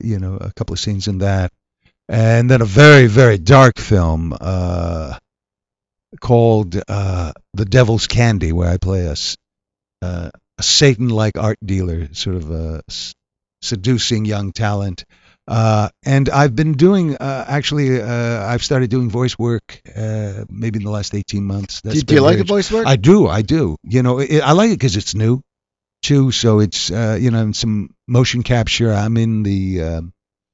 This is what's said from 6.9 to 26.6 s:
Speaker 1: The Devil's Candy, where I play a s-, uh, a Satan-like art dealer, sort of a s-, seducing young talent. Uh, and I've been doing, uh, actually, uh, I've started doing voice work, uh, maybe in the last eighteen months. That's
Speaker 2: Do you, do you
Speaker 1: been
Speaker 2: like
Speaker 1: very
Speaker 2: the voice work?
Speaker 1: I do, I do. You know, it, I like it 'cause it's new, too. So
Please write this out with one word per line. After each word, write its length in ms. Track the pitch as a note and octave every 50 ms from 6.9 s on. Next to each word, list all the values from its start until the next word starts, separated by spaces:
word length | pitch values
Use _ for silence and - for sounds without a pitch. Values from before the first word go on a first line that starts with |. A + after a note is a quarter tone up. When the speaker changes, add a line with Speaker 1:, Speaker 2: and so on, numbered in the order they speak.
| G2+ G2+ G2 F#2+ F#2 F2+ E2+ D#2+ - - _ _
Speaker 1:
The 140 | - G2 A2
Devil's 400 | G2 A2 C3 B2 A2 A#2 G#2+ -
Candy, 440 | - - A2 A#2+ A#2 A2 F#2+ - D#2+
where 200 | E2 F2 F2 F2
I 80 | F2 F#2
play 260 | - F#2 F#2+ F#2 F2
a 60 | D#2
s-, 260 | D2 - - - - - _ _ _ _ _ _ _ _ _ _ _ -
uh, 300 | F#2 F2+ F2 F2 E2+ - - _ _ _ _
a 60 | -
Satan-like 760 | G#2 - - - D3 C#3 B2 G2+ B2+ A#2+ A2+ G#2+ A2 G#2+ -
art 220 | - A2 G#2+ A2 -
dealer, 460 | A2 F#2 G2 F#2+ F#2 F2+ E2+ E2+ E2 D2 D#2
sort 220 | - - G2 F#2
of 140 | F2+ D#2 D#2
a 320 | E2 D#2+ D#2+ D#2+ D#2+ D#2 - -
s-, 240 | - - - - - _ _ _ _ _ _ _ _ _
seducing 640 | - - B2 F#2+ F#2 B2 B2+ A#2 - - A#2+ G#2+ G#2+
young 280 | G#2+ G#2+ G2+ G2+ G2
talent. 520 | - - A2+ G#2 G#2 G2+ G2+ G2 F2 - - _ _ _ _ _ _ _ _
Uh, 440 | - A2 A#2 A2+ A2+ A2 G#2+ G#2 - _ _
and 280 | - C#3 C3+ C#3 C#3 -
I've 260 | - C#3 D3 C#3+ A2
been 160 | C3 D#3 D#3+
doing, 420 | D3+ B2+ E3+ F#3 G3+ F#3+ F3 D#3 C3+
uh, 280 | - - C#3 C3+ C3 -
actually, 540 | - C#3 D3 C#3 - D3 D3 C#3 C3 B2+ B2
uh, 460 | G#2 A#2 A#2+ A#2+ A#2+ A#2 A#2+ A2 G2
I've 180 | A2 A#2+ A#2+ -
started 240 | - D3 C3 B2+ A2+
doing 220 | B2 B2+ B2 A2+
voice 280 | G2 A#2+ B2+ B2 - -
work, 440 | A2+ A#2 A#2 G#2+ - - - - _ - -
uh, 500 | G#2+ G#2+ G#2+ A2 G#2+ G#2+ G2+ F#2+ G#2 G#2+ -
maybe 300 | F#2 G2+ A2+ A#2 G#2 A2
in 60 | G2
the 60 | G#2
last 240 | G#2 G#2 G2+ - -
eighteen 300 | G#2 F#2+ - - G2+ G2+
months. 380 | G2 G2 G2+ G2+ - - -
That's 100 | - G#2+
Speaker 2:
Do 60 | G#2+ D#3
you, 60 | C#3+
do 100 | - -
you 60 | C#3+
Speaker 1:
been 40 | C3+
Speaker 2:
like 100 | D3+ F3+
Speaker 1:
very 60 | G3 F#3+
Speaker 2:
the 100 | F3 G3+
voice 180 | G3+ F#3 -
work? 140 | G#3 A3+ A3+
Speaker 1:
I 100 | C3 C3+
do, 320 | G#2+ F#2 D3 G3 G#3+ D#3 E2+
I 140 | D#2+ G#2+
do. 340 | A2 - D3+ E3 C3+ F2 D2+ -
You 200 | - - G#2 C3
know, 160 | B2 B2 B2 C3
it, 220 | C#3 C3 D3+ D3
I 120 | C#3 C3
like 180 | D#3 F3+ G#3+ A#3
it 100 | G3 -
'cause 160 | - B2 E2+
it's 180 | G#2 - - -
new, 280 | G2+ A2 A2+ B2 C3 - _ _ _ _ _ _ _ _ _ _ _
too. 280 | - - C#3+ C#3 C3+ C3
So 300 | A2 - - A#2 G#2+ G#2+